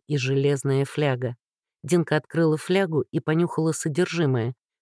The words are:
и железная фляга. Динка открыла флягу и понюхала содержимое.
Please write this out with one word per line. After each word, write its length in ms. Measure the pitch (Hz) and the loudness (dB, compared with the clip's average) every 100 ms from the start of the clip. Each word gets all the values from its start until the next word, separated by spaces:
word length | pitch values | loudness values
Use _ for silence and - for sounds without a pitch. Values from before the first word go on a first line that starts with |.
| - | -4
и 80 | 147 | -4
железная 720 | 127 139 143 143 139 135 139 | 0 0 2 0 0 0 0
фляга. 500 | - 139 123 123 120 _ _ _ _ | -2 -2 0 -4 -8 _ _ _ _
Динка 320 | - 175 160 151 | 0 0 2 -2
открыла 400 | - 165 165 151 | -2 0 2 2
флягу 460 | - 185 190 156 123 | 0 0 2 0 -2
и 80 | 151 | -4
понюхала 540 | - 156 170 - 160 | 0 0 0 0 -2
содержимое. 800 | 156 165 143 180 170 151 127 113 - _ _ | -2 -4 -2 -2 0 2 2 0 -6 _ _